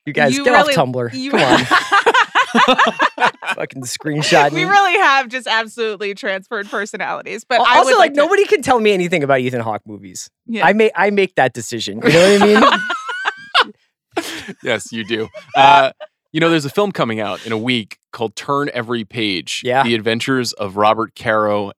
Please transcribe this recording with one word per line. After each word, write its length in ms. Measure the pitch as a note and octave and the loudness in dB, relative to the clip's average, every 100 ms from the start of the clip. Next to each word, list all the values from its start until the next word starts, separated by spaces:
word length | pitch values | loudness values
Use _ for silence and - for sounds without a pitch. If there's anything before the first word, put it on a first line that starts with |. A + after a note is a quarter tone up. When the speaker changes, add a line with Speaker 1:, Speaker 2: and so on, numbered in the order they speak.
| - | -6
Speaker 1:
You 80 | |
guys, 240 | D3+ C#3+ C3+ | 0 0 2
Speaker 2:
You 80 | - | 2
Speaker 1:
get 60 | |
Speaker 2:
really, 240 | - G#3 E3+ | 2 2 0
Speaker 1:
off 120 | B2+ | 0
Tumblr. 260 | B2+ A#2+ | -2 -6
Speaker 2:
you 180 | C4 C4 | -6 -4
Speaker 1:
Come 100 | A#3 | 0
on. 180 | C3 - | 2 2
Speaker 2:
<laughs> 2000 | - F4+ - G4+ - A#4+ G#4 G4+ C5+ - C#5+ B3+ - - - - A#3+ - - F#3 | 2 -2 0 0 2 2 2 0 0 2 2 2 0 0 -2 0 -2 -2 -8 -8
Speaker 1:
Fucking 280 | D#3+ C3+ | -8 -10
screenshot 680 | B2 - D#3 D3 D3+ E3 D3 | -12 -10 -6 -4 2 4 4
Speaker 2:
We 120 | - | 0
Speaker 1:
me. 60 | - | 2
Speaker 2:
really 240 | G4+ G4 | 2 4
have 340 | G4 D#4 C#4 B3 | 2 2 2 -2
just 200 | B3+ A3 | -6 -4
absolutely 640 | A3 A3+ A#3 A3 G3 G3+ G3 | -4 -4 -6 -6 -6 -8 -6
transferred 540 | A3 F#3+ F#3 A3 G#3 | -6 -8 -8 -10 -6
personalities. 720 | A3+ G#3+ G#3 D3+ F3 - G#3 | -8 -6 -8 -8 -8 -10 -12
But 160 | - A#3+ | -2 2
Speaker 1:
Al-, 60 | A#3 | 4
Speaker 2:
I 120 | B3 | 4
Speaker 1:
also, 80 | G4 | 6
Speaker 2:
would 0 | A#4 | 6
Speaker 1:
like, 20 | |
Speaker 2:
like 140 | D#4+ | 4
to 40 | C#4+ | 2
Speaker 1:
nobody 280 | D#4 G4 G4+ | 2 2 2
can 160 | G#4 | 2
tell 180 | C4 A#3+ | 2 2
me 120 | G#3+ | 2
anything 300 | F#3+ F3 E3+ | 0 0 0
about 180 | C#3 C3+ | 0 0
Ethan 180 | B2 B2 | 0 -4
Hawke 200 | A2+ G#2 G#2+ | -4 -8 -10
movies. 440 | G2+ G2 F2 - _ - | -18 -16 -18 -18 _ -10
Speaker 2:
Yeah. 200 | A3+ F3 | -2 0
Speaker 1:
I 80 | |
ma-, 160 | G#3 A3 E3+ | 2 2 0
I 140 | G3+ | -2
make 260 | G3+ F#3+ - | 0 0 0
that 180 | C3 | 0
decision. 460 | A#2+ - A2+ G#2 G#2+ | -2 -10 -8 -8 -2
You 100 | - | 2
know 240 | D#3+ F#3+ G3+ | 4 6 6
what 20 | |
I 40 | G#3 | 4
mean? 340 | G#3 C#4+ - C6+ C6+ - C6+ C6+ C6+ C6+ - G#3+ | 6 4 2 -2 -8 -8 -8 -8 -8 -4 -2 -2
Speaker 2:
<laughs> 0 | - _ _ _ - - E4 - - | -6 _ _ _ -10 -10 -10 -14 -8
Speaker 3:
Yes, 280 | C3 A2 - | -4 -4 -6
you 140 | A2+ G#2 | -10 -6
do. 240 | A2 A2 - - C#3+ | -6 -6 -12 -4 4
Uh, 360 | C#3 C#3 C3+ - - _ _ | 6 6 4 -2 -20 _ _
you 60 | D#3+ | -2
know, 80 | E3 | 2
there's 160 | E3 C#3 | 0 -2
a 40 | |
film 220 | - G3+ | -2 -2
coming 280 | - B2 A2 | -2 -4 -4
out 240 | G2+ F2+ A2+ | -6 -8 -6
in 60 | |
a 40 | A2 | -6
week 420 | B2 B2 G2+ - _ | -2 -4 -6 -16 _
called 240 | - A2 - | -8 -8 -6
Turn 340 | - C#3+ C#3+ | -4 -4 -4
Every 320 | A#2+ A2+ A#2+ G#2+ | -6 -6 -6 -6
Page, 560 | B2 G#2+ F2 C2 - | -4 -4 -4 -6 -8
Speaker 1:
Yeah. 200 | B2+ B2 | -2 0
Speaker 3:
The 100 | A#2+ A2+ | 2 0
Adventures 560 | A2 A#2 C3+ C3 A#2 | -2 -2 -2 -2 -4
of 220 | - G#2 G2 | -6 -6 0
Robert 400 | G#2+ A2 A2 - | 2 2 -4 -6
Caro 560 | A#2 G#2+ G#2+ G#2 G2 | -2 0 0 -2 -6